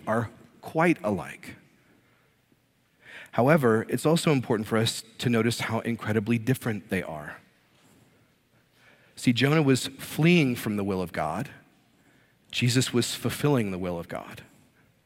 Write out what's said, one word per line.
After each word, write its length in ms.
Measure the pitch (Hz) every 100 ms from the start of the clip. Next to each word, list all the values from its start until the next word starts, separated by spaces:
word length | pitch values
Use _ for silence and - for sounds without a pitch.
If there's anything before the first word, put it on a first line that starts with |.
| -
are 240 | 110 113 - - _
quite 380 | - 160 170 -
alike. 520 | 104 95 67 - - - _ _ _ _ _ _ _ _ _ _ _ _ _ _ - - -
However, 560 | - 123 165 127 110 -
it's 160 | 123 151
also 260 | 165 -
important 360 | 139 - 113 110
for 100 | 110
us 260 | 117 - - -
to 100 | 127
notice 340 | 117 113 113
how 180 | - 113
incredibly 580 | - 113 110 107 104 117
different 520 | 110 127 127 104 -
they 120 | 95
are. 360 | 80 78 76 - _ _ _ _ _ _ _ _ _ _ _ _ _ _ _ _ _ -
See, 180 | -
Jonah 300 | 117 139 156
was 240 | 143 131 - -
fleeing 580 | - - 160 175 139 120
from 220 | - 104
the 60 |
will 180 | 98 95
of 100 | 87
God. 380 | - 78 85 135 - _ _ _ _ _ _ _ _ _
Jesus 420 | - 120 120 123
was 220 | 120 117 -
fulfilling 560 | 123 - 147 139 104
the 80 | 92
will 180 | 90 85
of 80 | 85
God. 360 | - - - - _ _ _ _ _